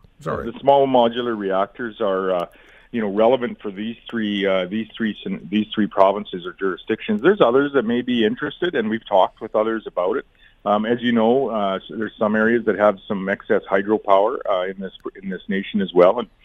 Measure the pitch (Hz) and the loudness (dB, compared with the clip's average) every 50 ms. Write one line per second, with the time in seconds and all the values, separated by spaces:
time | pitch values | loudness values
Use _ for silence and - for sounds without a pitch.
0 | _ _ _ - 147 156 135 - - 117 113 - - 135 139 139 139 135 131 123 | _ _ _ -12 -10 -8 -8 -6 -6 -8 -10 0 2 4 4 6 4 4 4 4
1 | 117 117 117 123 120 120 113 104 101 95 95 95 98 - - - 123 113 104 - | 4 4 2 -2 -2 -2 -4 -2 -2 -2 0 0 0 -2 -4 -8 -10 -10 -6 -4
2 | 113 98 95 95 95 92 92 87 85 - - - - - - - _ _ - 117 | -2 -2 0 0 0 0 -2 -2 -2 -6 -10 -18 -20 -20 -20 -20 _ _ -6 -4
3 | 107 101 98 104 110 117 131 123 120 113 104 - - 107 95 98 107 117 117 - | -4 -2 2 4 4 4 4 4 0 -4 -8 -8 -10 -10 -8 -8 -8 -8 -10 -12
4 | _ - - 113 107 104 104 98 98 95 95 95 92 90 101 110 107 107 - - | _ -8 -6 -4 -2 -2 0 0 0 2 0 0 -2 -2 -4 -6 -6 -8 -6 -6
5 | 120 107 98 - - 101 95 - - 85 98 107 107 - - 113 104 95 - 101 | -4 -4 -4 -6 -8 -8 -8 -8 -6 -4 -2 -2 -2 -2 -2 -2 -2 -2 2 4
6 | 95 98 98 104 104 - - 90 85 90 87 - 95 95 87 - - - 110 - | 4 4 4 2 -4 -8 -10 -10 -10 -12 -8 -6 -4 -4 -4 -4 -6 -6 -6 -4
7 | - - 107 104 123 175 214 202 156 117 120 135 143 143 139 135 110 113 120 123 | -2 -4 -4 2 2 2 4 4 4 4 4 4 2 2 0 0 0 0 -2 -2
8 | 123 127 123 117 107 107 123 - 147 143 - - 175 180 170 131 107 107 110 110 | -2 -2 0 2 2 0 0 -2 -6 -10 -6 -4 -4 -2 -2 -2 -2 -2 -4 -6
9 | - - 104 95 92 - - _ 120 110 - 110 110 113 113 110 98 - - 90 | -4 0 2 2 2 2 0 _ -12 -4 -2 0 0 0 -2 -4 -6 -6 -4 -4
10 | 90 95 113 139 - _ _ _ _ _ _ _ - 101 104 104 110 113 123 120 | -2 -2 -2 -4 -6 _ _ _ _ _ _ _ -2 0 0 0 2 0 -2 -2
11 | 120 123 117 113 110 113 123 139 135 107 113 107 101 98 95 92 - - 78 113 | 0 0 2 2 4 4 4 2 0 -2 -2 -2 -2 -2 -2 -4 -6 -10 -10 -8
12 | 110 101 - - 113 104 107 107 110 113 117 117 107 110 95 95 104 107 101 95 | -8 -8 -4 -2 -2 0 2 2 2 2 2 2 0 0 2 4 4 4 2 0
13 | - - 107 95 95 95 101 - - - 110 95 - - 98 98 98 104 110 104 | -4 -8 -6 -6 -4 -4 -6 -6 -2 -2 -2 -2 0 -2 -2 -2 0 0 -2 -2
14 | - 104 98 95 101 113 131 - - 101 101 92 90 98 95 98 95 92 - - | 2 2 4 4 4 2 -2 -4 -4 -4 -2 -2 -2 -4 -8 -10 -12 -12 -14 -14
15 | - - - 98 95 98 92 87 - - 98 98 98 - - 104 95 87 85 90 | -14 -14 -14 -12 -10 -10 -10 -8 -6 -6 -4 -4 -4 -4 -4 -4 -4 0 4 6
16 | 87 92 110 123 110 - _ _ | 6 6 6 2 -4 -8 _ _